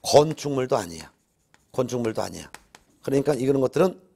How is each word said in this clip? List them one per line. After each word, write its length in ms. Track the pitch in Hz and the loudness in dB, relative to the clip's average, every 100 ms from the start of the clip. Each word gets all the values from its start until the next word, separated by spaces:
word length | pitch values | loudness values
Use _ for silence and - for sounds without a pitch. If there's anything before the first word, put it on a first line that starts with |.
건축물도 720 | - 127 151 156 147 135 127 131 | 6 4 4 -2 -4 -4 0 -2
아니에요. 280 | 90 82 76 _ _ _ _ _ _ | -2 -10 -18 _ _ _ _ _ _
건축물도 500 | - 123 123 113 110 | -4 -4 -2 -4 -4
아니에요. 240 | 98 87 76 - _ - _ _ | -6 -10 -16 -20 _ -20 _ _
그러니까 320 | - 135 139 | -2 0 0
이런 260 | 139 131 139 | 0 0 2
것들은 400 | 127 - 185 180 _ | 0 2 0 0 _